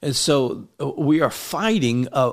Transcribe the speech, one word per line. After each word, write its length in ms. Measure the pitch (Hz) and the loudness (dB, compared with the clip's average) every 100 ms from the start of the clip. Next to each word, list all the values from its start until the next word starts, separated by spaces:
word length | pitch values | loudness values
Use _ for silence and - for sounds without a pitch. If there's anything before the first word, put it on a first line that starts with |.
And 120 | 147 131 | -6 -2
so, 520 | - 143 127 - - - | 2 2 2 -4 -12 -8
uh, 100 | 139 | -6
we 320 | - 147 156 | -2 2 2
are 80 | 143 | 2
fighting 800 | - - 160 220 220 127 120 127 | -2 -8 -2 0 2 2 0 0
a, 200 | 135 127 | 0 0